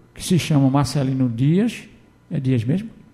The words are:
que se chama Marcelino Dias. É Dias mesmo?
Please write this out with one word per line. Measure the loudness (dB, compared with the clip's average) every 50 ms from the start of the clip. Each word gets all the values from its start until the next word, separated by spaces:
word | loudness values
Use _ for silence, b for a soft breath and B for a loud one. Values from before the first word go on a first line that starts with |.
| -20 _ -18
que | -12 -2
se | 0 0 0
chama | 2 2 2 2 4
Marcelino | 4 2 2 0 0 -2 -2 -2 -2 0 0 0 -2
Dias. | 0 0 2 2 2 2 2 0 -2 -6 -12 -20 -20 -20 -20 _ _ _ _ -8
É | -6 -4
Dias | -2 0 0 0 0
mesmo? | 0 -2 -2 -4 -8 -14 -20 -20 -20